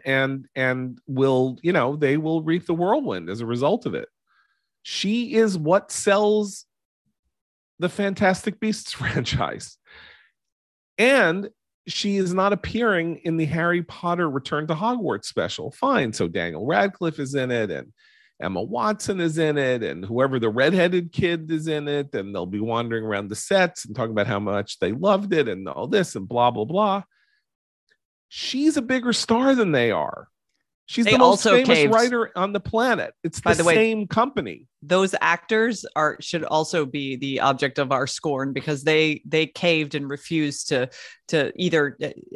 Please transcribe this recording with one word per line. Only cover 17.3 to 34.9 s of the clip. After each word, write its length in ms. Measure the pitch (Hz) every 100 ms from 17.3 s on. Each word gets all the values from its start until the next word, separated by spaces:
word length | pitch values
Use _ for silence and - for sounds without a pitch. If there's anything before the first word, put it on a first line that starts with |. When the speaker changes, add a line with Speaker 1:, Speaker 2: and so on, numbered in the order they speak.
Speaker 1:
in 160 | 139 127
it, 200 | 120 104
and 220 | 73 82 _ _ _ _ -
Emma 220 | 85 90
Watson 580 | 117 240 214 208 - 190
is 160 | 165 160
in 200 | 156 147
it, 240 | 131 123
and 220 | 95 78
whoever 340 | 98 117 131 131
the 120 | 113
redheaded 640 | 110 147 190 175 180 170
kid 380 | - 175 170 156
is 160 | 160 160
in 220 | 151 147
it, 260 | 143 143
and 200 | 104 98
they'll 120 | 101 90
be 140 | 104
wandering 440 | 113 113 117 113
around 240 | 110 101 101
the 60 |
sets 500 | 110 - 196 180 -
and 120 | - 95
talking 160 | 113
about 140 | 107 101
how 120 | 101
much 400 | 104 101 104 -
they 140 | 90
loved 400 | 120 190 196 202
it 160 | 170 117
and 200 | 92 95
all 200 | 69 127
this 260 | 208 170
and 140 | 107 95
blah, 220 | 120 120
blah, 140 | 117 110
blah. 360 | 180 208 196 - _ _ _ _ _ _ _ _ _ _ _ _
She's 480 | - - 254 302 302
a 60 |
bigger 300 | 233 254 240
star 420 | - - 233 269
than 180 | 262 196
they 180 | 143 117
are. 380 | 90 73 - - _ _ _ _ _ -
She's 140 | -
Speaker 2:
They 80 | 214
Speaker 1:
the 60 | 247
most 280 | 170 196 220
Speaker 2:
also 100 | 240
Speaker 1:
famous 120 | 262
Speaker 2:
caved. 240 | 160 147
Speaker 1:
writer 380 | 220 240 240 220
on 200 | 180 196
the 60 | 202
planet. 520 | - 220 254 196 90 -
It's 200 | 165 -
Speaker 2:
By 100 | 170
Speaker 1:
the 60 | 170
Speaker 2:
the 80 | 170
way, 80 |
Speaker 1:
same 320 | 165 226 220 196
company. 600 | 220 254 220 120 78 127 _
Speaker 2:
those 340 | 147